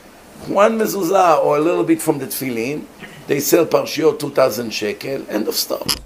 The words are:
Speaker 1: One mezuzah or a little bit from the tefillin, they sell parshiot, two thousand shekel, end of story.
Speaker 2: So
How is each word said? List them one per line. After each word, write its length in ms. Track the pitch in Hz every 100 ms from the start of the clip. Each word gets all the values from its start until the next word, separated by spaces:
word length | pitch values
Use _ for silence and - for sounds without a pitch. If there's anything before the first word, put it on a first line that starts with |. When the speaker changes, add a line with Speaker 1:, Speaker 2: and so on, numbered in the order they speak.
| - - - - -
Speaker 1:
One 300 | 196 220 226
mezuzah 640 | 214 202 170 190 180 147
or 140 | 139 147
a 40 |
little 220 | 160 175
bit 180 | 160 160
from 180 | 160 147
the 80 | 131
tefillin, 580 | - 135 117 120 147 - - - - -
they 120 | 147
sell 260 | - 170 156
parshiot, 540 | 143 131 143 156 147
two 120 | 143
thousand 400 | - 131 113 117
shekel, 540 | 104 104 101 139 135 -
end 180 | 104 104
of 80 | -
story. 340 | - - -
Speaker 2:
So 80 | -